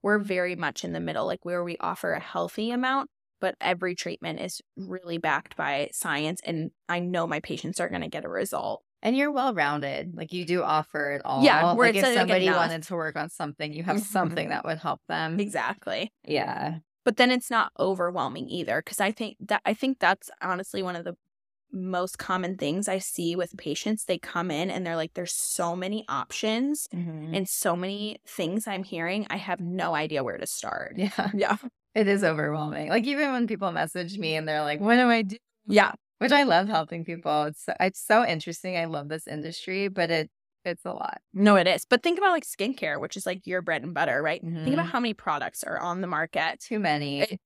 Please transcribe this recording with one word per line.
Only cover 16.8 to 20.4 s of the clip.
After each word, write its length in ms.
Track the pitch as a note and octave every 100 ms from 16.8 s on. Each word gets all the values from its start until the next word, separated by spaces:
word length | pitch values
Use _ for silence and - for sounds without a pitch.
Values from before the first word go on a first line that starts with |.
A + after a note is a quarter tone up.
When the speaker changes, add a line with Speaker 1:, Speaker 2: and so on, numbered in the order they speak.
| _ _
Speaker 1:
But 140 | - G#3+
then 120 | B3
it's 180 | B3+ -
not 220 | A#3 - -
overwhelming 680 | F3 F#3+ F3 F3 C3 B2 -
either, 340 | F3 D#3+ B2
'cause 200 | - -
I 100 | G3
think 240 | G#3+ A3 -
that, 200 | G3+ G#3 -
I 80 |
think 260 | G#3+ C4+ C4+
that's 300 | E3 G3 - -